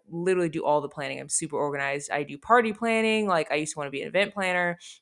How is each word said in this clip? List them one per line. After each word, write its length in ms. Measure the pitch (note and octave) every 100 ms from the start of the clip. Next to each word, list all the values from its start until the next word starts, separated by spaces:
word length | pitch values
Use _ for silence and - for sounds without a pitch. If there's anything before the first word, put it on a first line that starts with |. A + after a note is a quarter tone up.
| -
literally 400 | E3+ F3 F3+ E3+
do 140 | D#3
all 160 | - D3
the 60 | D3
planning. 320 | - C3+ C3+
I'm 80 | C#3+
super 260 | - D#3 C#3+
organized. 540 | C#3+ C#3 C#3 C#3+ -
I 140 | D3
do 140 | D3 C#3+
party 340 | - A#3+ A3
planning. 540 | G#3 A3+ A3+ A3 A3 G#3
Like, 240 | E3+ -
I 60 | D3
used 160 | D3+
to 40 | D#3
wanna 100 | C#3+
be 120 | C#3
an 60 | D3+
event 260 | F3+ G3+
planner. 440 | G#3 F#3 F3+ F3 E3+ - -